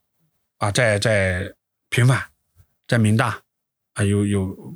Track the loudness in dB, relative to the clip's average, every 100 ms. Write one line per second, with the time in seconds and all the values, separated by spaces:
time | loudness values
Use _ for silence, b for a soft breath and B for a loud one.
0 | _ _ _ _ _ -6 -4 0 2 2
1 | 0 0 0 -2 -6 -12 _ _ _ 2
2 | 2 2 -2 _ _ _ _ _ -2 0
3 | 2 2 0 -4 _ _ _ _ _ -4
4 | 0 0 0 -2 -4 -6 -16